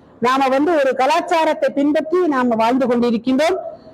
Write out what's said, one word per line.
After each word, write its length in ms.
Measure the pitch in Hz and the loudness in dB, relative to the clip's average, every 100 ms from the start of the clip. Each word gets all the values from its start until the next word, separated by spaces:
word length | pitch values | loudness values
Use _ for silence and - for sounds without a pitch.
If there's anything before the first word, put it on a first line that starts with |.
| - - | -20 -4
நாம 280 | 240 269 262 | 0 2 2
வந்து 240 | 269 302 | 2 2
ஒரு 200 | 320 269 247 | 2 0 0
கலாச்சாரத்தை 720 | 262 330 330 339 311 302 269 | 0 0 0 0 0 0 -2
பின்பற்றி 500 | 277 294 311 311 359 349 | 0 0 0 0 -2 0
நாம 280 | 262 247 220 | 0 0 0
வாழ்ந்து 320 | 226 254 254 | 0 0 0
கொண்டிருக்கின்றோம். 720 | 240 240 226 254 262 320 508 - - - | 0 0 -2 0 0 0 -2 -6 -14 -20